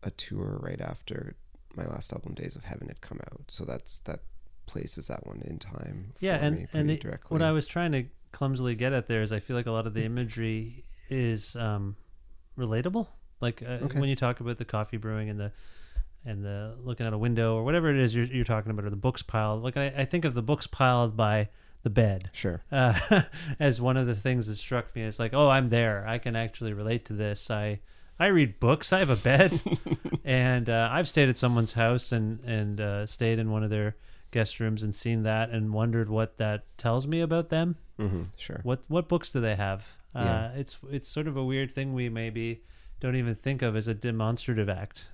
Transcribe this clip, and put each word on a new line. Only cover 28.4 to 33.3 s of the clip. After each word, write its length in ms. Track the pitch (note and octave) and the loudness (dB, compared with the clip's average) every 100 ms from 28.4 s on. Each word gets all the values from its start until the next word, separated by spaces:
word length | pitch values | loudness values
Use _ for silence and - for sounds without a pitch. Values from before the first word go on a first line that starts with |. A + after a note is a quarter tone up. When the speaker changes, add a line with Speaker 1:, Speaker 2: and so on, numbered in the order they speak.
| C#3 F#2+ | 4 4
Speaker 2:
books. 320 | A#2+ D#3 - | 4 4 4
I 60 | F#3 | 2
have 100 | F3+ | 4
a 60 | A#2 | 4
bed." 420 | A#2+ C3+ F#3+ E3+ - | 6 8 8 6 0
Speaker 1:
<laughs> 60 | E3 - - - - - | -2 -2 -4 -2 -4 0
Speaker 2:
And, 440 | B2+ B2+ B2 A#2 | 2 4 2 2
uh, 180 | A2+ A#2 | 2 2
I've 200 | C3+ D#3+ | 2 2
stayed 180 | - C#3 | 6 6
at 80 | A#2+ | 6
someone's 380 | B2 A#2+ A2+ | 4 4 2
house 400 | - A2+ B2 - | 4 4 2 2
and, 280 | A#2 A2 A2+ B2+ | 0 0 -4 -4
and, 340 | A2+ G#2 G#2 | -2 -2 -2
uh, 260 | G#2 G2+ G#2 | -2 -2 -4
stayed 340 | - A#2 | 0 2